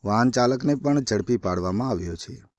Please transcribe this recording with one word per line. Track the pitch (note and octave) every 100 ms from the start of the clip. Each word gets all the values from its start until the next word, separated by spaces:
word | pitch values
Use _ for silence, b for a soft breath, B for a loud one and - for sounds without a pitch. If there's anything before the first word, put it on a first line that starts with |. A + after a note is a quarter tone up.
વાહન | G2+ G#2+ B2
ચાલકને | B2 B2 C3 D3 C#3+
પણ | C#3+ C#3+
ઝડપી | C3 G#2+ - A#2+
પાડવામાં | F#2+ F2+ F2+ G2 C3
આવ્યો | F#2+ F2 E2+
છે. | - - -